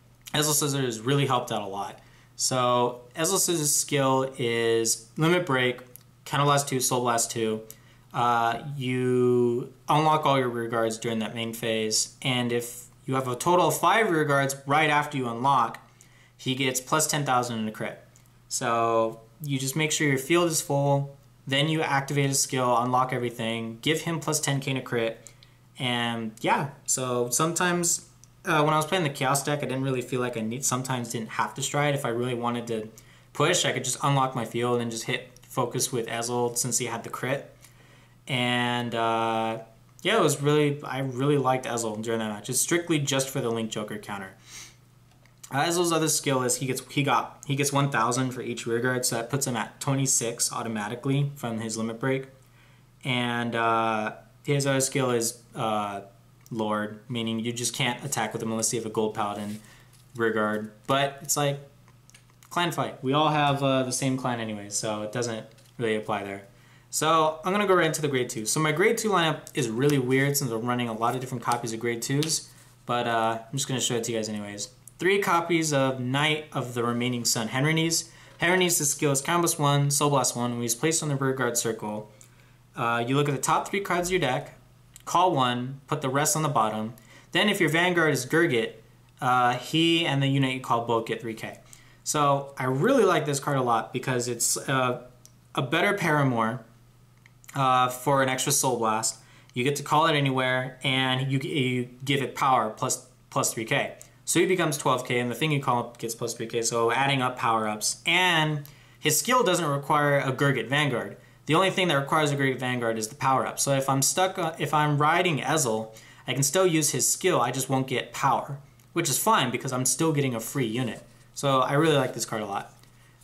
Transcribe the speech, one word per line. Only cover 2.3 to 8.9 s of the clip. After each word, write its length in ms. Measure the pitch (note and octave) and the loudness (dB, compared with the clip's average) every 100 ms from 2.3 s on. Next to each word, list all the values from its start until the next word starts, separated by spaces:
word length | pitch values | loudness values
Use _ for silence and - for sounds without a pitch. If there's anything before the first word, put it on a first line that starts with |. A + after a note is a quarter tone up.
| - | -4
So 640 | - B2+ B2 B2 A#2+ - - - | -2 2 4 4 2 -2 -12 -4
Ezel 220 | E3 F#3+ | 0 0
Scissors' 360 | - E3+ D3 | 0 0 2
skill 580 | - - C#3+ C3+ C3 C3 - | 0 0 2 4 2 0 -2
is 680 | A#2+ A#2 A#2 A2+ A2+ - - - | -2 2 2 2 2 -2 -6 0
Limit 300 | D#3+ F3+ F3 | 2 2 2
Break, 340 | B2+ B2+ B2 - - - _ - | 0 0 -2 -10 -20 -20 _ -4
Counter 180 | C#3+ | 0
Blast 240 | C#3+ C#3+ C#3+ | 4 2 0
two, 100 | C3 | -2
Soul 220 | - B2+ | 0 0
Blast 320 | B2 A#2 - | 0 0 0
two. 300 | A#2 A2 A2 - - - - - | -2 -2 -2 -8 -20 -20 -20 -10
Uh, 480 | C#3 A#2+ A#2 A#2 - D3 C#3+ | 0 2 2 2 -2 -6 -6
you 960 | B2+ | -2